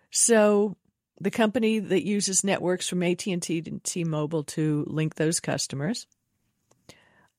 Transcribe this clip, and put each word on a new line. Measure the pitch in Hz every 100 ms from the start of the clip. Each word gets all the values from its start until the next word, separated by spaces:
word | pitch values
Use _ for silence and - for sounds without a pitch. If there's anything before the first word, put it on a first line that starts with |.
| _
So | - - 220 208 208 208 - _ _ _ -
the | 190
company | - 214 233 220 220
that | 190 185 190
uses | 208 196 190
networks | 196 185 175 180 -
from | 180
A | 175 175
T | 208
and | 175
T | 170 170 160
and | 147
T-Mobile | - 180 165 151 151 160
to | 143 - 156 151 -
link | 151 156 -
those | 156 170
customers. | - 143 - 135 151 240 - _ _ _ _ _ _ _ - - _ _ _